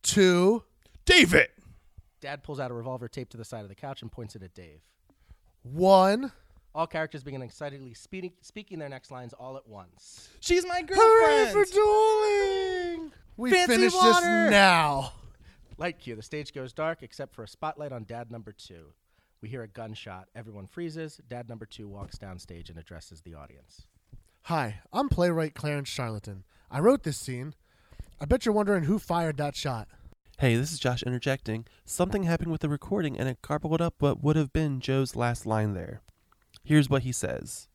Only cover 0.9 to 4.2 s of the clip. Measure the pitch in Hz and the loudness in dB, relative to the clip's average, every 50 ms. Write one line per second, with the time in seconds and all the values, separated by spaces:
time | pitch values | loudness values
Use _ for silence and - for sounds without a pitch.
0.9 | _ - - - 359 359 262 170 185 170 123 - _ - _ - - _ _ _ | _ -8 4 6 8 8 8 8 6 4 4 4 _ -20 _ -20 -20 _ _ _
1.9 | _ - _ _ _ _ - 139 147 143 _ - 147 135 135 123 120 117 117 131 | _ -20 _ _ _ _ -12 -12 -12 -12 _ -12 -8 -8 -8 -8 -8 -8 -8 -8
2.9 | 127 123 120 113 - 139 123 _ - 120 110 - - 113 104 98 101 _ - 139 | -10 -10 -10 -12 -12 -12 -14 _ -14 -16 -14 -14 -14 -14 -14 -16 -16 _ -14 -14
3.9 | 135 - - 113 - - | -14 -12 -14 -16 -14 -14